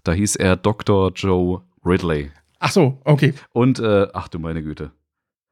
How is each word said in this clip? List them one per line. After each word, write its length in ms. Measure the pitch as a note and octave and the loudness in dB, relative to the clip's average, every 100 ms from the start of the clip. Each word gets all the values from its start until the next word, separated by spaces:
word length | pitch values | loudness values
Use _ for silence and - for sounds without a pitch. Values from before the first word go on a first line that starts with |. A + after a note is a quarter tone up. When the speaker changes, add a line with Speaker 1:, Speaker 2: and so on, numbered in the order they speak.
Speaker 1:
Da 80 | - | -2
hieß 240 | E2+ G#2 - | 0 0 0
er 220 | F#2 F#2 | 0 2
Doktor 560 | G#2 G#2 - G2+ F#2+ - | 0 -2 0 2 2 0
Joe 460 | G2 F#2 F2+ F#2 - _ F2 | 0 0 0 -2 -8 _ 0
Ridley. 460 | F2+ F2+ D2+ C#2+ - _ _ | 0 0 -2 -4 -14 _ _
Speaker 2:
Ach 120 | D3 | 0
so, 280 | E3 C3 C3+ D3+ | 2 2 2 0
okay. 280 | C#3+ C#3+ - - | 2 2 -2 -4
Speaker 1:
Und, 260 | A#2 B2+ A#2+ | 0 2 2
äh, 280 | A2+ G2+ G2+ | 2 2 0
ach 140 | F#2 - | -4 -10
du 120 | F2 | -10
meine 220 | E2 E2 | -8 -8
Güte. 300 | D#2 D2 D2 - _ _ _ _ _ | -8 -10 -14 -16 _ _ _ _ _